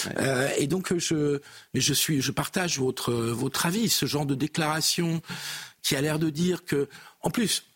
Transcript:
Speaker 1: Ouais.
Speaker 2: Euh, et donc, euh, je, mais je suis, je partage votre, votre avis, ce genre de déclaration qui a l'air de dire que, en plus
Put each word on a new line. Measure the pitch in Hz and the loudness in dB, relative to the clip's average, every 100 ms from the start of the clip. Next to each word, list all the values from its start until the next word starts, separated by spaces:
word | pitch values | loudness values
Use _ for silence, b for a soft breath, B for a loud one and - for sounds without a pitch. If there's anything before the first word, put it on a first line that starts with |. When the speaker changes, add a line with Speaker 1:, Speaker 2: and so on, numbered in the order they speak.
| B | B
Speaker 1:
Ouais. | - | 0
Speaker 2:
Euh, | 135 131 139 - | 2 2 2 0
et | 147 | 0
donc, | 185 185 | 0 0
euh, | 175 | -2
je, | - 160 147 143 B B B | 0 0 2 0 B B B
mais | 131 | 0
je | 123 | 2
suis, | 135 - 151 | 2 2 2
je | 127 | 0
partage | - 147 - 180 139 | -2 -2 0 0 0
votre, | 127 127 - | 0 0 0
votre | 120 117 117 131 - 170 | 0 0 0 -2 0 0
avis, | 196 220 | 2 2
ce | - 139 | 2 2
genre | 147 147 | 0 0
de | |
déclaration | 135 151 - 151 156 151 - 170 165 B 175 B B B B | 0 -2 0 0 2 0 0 0 -2 B -10 B B B B
qui | - 139 | -2 2
a | |
l'air | 147 156 | 2 2
de | 160 | 0
dire | 147 180 175 | 2 0 0
que, | - 143 139 B B B | 0 0 0 B B B
en | - | -4
plus | 202 214 - - | 0 0 0 -4